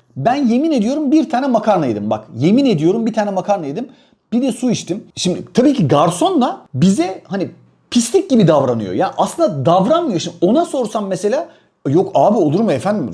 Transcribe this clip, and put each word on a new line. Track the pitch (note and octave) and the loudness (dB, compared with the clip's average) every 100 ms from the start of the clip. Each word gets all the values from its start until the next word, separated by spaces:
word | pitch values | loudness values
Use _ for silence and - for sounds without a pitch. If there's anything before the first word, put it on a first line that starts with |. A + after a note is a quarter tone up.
| _ C3 | _ -4
Ben | C#3+ | -2
yemin | C#4+ B3 A#3+ E4 | 0 0 0 0
ediyorum | C4+ G#3 C#4+ C#4+ | 0 0 -2 0
bir | D#4 D4 | 0 0
tane | B3 C#4 | -2 0
makarna | A#3 A3+ F#3+ C3+ | 0 2 0 0
yedim. | G#2 G#2 | -2 -4
Bak | G#2+ - A2+ | -6 -6 -2
yemin | D3+ A#3 C4+ | 2 4 2
ediyorum | E3 D#3+ A3+ A3 | 2 0 0 -2
bir | |
tane | A3 G#3 | -2 -4
makarna | F#3+ F3 G3+ C#3+ | -4 -2 -2 -4
yedim. | D#3+ C4+ - _ _ - | -8 -10 -14 _ _ -6
Bir | A#3+ | -2
de | C4+ | -2
su | - B3+ | -2 -2
içtim. | F#3+ - G3 - - | -2 -4 -10 -10 -6
Şimdi | F3+ - - | -4 -4 -4
tabii | - D4 | 2 2
ki | C4+ D3 | 2 2
garson | C#3+ E3+ - F4 F4 | 4 2 2 0 0
da | G#3 - - | -2 -4 -8
bize | B2+ F#3 A3 F4+ F#4+ | 0 2 2 -2 -6
hani | - F#3+ C#3+ - _ _ - | -8 -6 -6 -10 _ _ -4
pislik | A#3+ A3+ F#4+ - | -2 2 0 2
gibi | B3 E3 | 4 6
davranıyor. | D3+ C3 A#2 G2 | 4 2 0 -2
Ya | G2+ F#3 - | -2 -2 -2
aslında | G3+ - D#4 D3 C3 | -2 0 -2 0 2
davranmıyor. | F3+ G3 E4 E4 F3 | 2 2 0 0 -4
Şimdi | - - | -6 -2
ona | F3 C#4 | 0 2
sorsam | E4+ C#4 A3 A3 G3 | 0 -2 -4 -4 -6
mesela, | F3+ G#3 C#4 E4+ _ _ _ C#3 | -4 -2 -2 -6 _ _ _ 0
"Yok | D3+ F#3 | 0 2
abi | C3+ E3 A3 | 2 4 4
olur | D3+ E3+ | 2 2
mu | A3 | 0
efendim? | C3+ F3 G#3+ A#2 | 0 -2 -2 -4